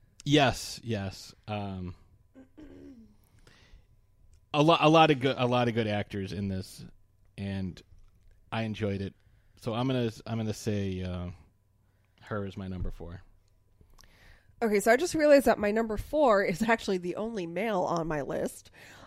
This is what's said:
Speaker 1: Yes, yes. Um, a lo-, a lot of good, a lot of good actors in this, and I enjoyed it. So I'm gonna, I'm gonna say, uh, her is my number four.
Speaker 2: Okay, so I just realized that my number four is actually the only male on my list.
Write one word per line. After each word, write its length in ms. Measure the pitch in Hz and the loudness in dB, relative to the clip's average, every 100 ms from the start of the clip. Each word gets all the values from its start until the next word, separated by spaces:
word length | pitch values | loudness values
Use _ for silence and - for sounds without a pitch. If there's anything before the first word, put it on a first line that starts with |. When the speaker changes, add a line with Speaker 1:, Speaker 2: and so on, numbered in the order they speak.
| _ _ 147 | _ _ 2
Speaker 1:
Yes, 540 | 147 127 - - - | 4 4 2 -8 -12
yes. 500 | 117 107 95 - - - - | -8 -6 -6 -10 -20 -18 -10
Um, 480 | 104 101 92 90 - _ _ _ 262 269 311 294 277 277 240 214 208 _ _ - - - - _ _ _ _ - - - | -8 -8 -8 -10 -14 _ _ _ -20 -20 -20 -20 -20 -20 -20 -20 _ _ _ -20 -20 -20 -20 _ _ _ _ -20 -20 -4
a 80 | 147 | 4
lo-, 160 | 156 - | 6 6
a 100 | 151 | 8
lot 220 | 160 160 | 8 8
of 80 | 135 | 6
good, 160 | 135 127 | 2 2
a 100 | 123 | 2
lot 200 | 123 120 | 2 2
of 60 | |
good 140 | 113 107 | 0 0
actors 460 | 104 - 101 95 | -2 -4 -6 -6
in 160 | 101 98 | -6 -4
this, 360 | 95 - - - - _ _ _ - | -6 -8 -16 -20 -20 _ _ _ -10
and 440 | 98 98 92 78 - - - _ - _ - | -8 -6 -8 -10 -20 -20 -20 _ -20 _ -8
I 120 | 113 | -6
enjoyed 380 | 110 101 104 98 | -4 -4 -4 -4
it. 120 | 98 - _ _ _ _ | -6 -10 _ _ _ _
So 120 | 123 | -6
I'm 140 | 113 131 | -2 0
gonna, 240 | 127 117 - - | 0 -2 -4 -8
I'm 120 | 113 | -4
gonna 160 | 110 | -4
say, 500 | - 113 104 98 92 | -4 -4 -2 -2 -4
uh, 240 | 92 90 87 - - _ _ _ _ _ _ _ | -6 -8 -10 -14 -20 _ _ _ _ _ _ _
her 220 | - 107 98 | -10 -8 -8
is 120 | 95 | -10
my 100 | 95 | -10
number 240 | 92 90 | -6 -6
four. 300 | - 82 90 - _ _ _ _ _ _ - - _ - - _ - | -6 -14 -16 -20 _ _ _ _ _ _ -20 -20 _ -20 -20 _ -4
Speaker 2:
Okay, 180 | 233 202 | 0 2
so 120 | 226 | 4
I 60 | 240 | 2
just 180 | 359 320 | 2 2
realized 300 | 302 285 240 | 8 8 6
that 140 | 202 | 2
my 120 | 208 | 0
number 260 | 220 226 208 | -2 -2 -6
four 460 | - 302 277 202 | -4 0 4 4
is 180 | 185 165 | 2 -2
actually 360 | 220 226 - 185 | 0 0 0 -4
the 200 | 175 - | -4 -6
only 300 | 220 220 170 | -6 -6 -6
male 340 | 175 226 196 | -4 -2 -2
on 260 | - 170 165 | -2 -2 -2
my 140 | 151 | -4
list. 500 | 127 165 220 - - - - - | -4 -6 -6 -10 -20 -20 -20 -20